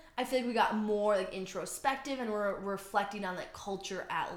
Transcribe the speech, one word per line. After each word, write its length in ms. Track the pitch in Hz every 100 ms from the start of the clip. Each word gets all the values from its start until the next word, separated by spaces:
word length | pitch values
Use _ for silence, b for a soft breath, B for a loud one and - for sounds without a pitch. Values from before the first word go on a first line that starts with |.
| B -
I 60 |
feel 160 | 247 262
like 80 | 240
we 40 |
got 220 | 226 -
more, 420 | 214 214 208 208 196
like, 160 | 190
introspective 840 | 190 185 185 156 - 277 269 285 262
and 140 | 233
we're 260 | 208 202 -
reflecting 640 | 196 190 - 208 202 208
on, 120 | 185 180
like, 160 | -
culture 520 | - 208 - - 185 -
at 220 | 165 -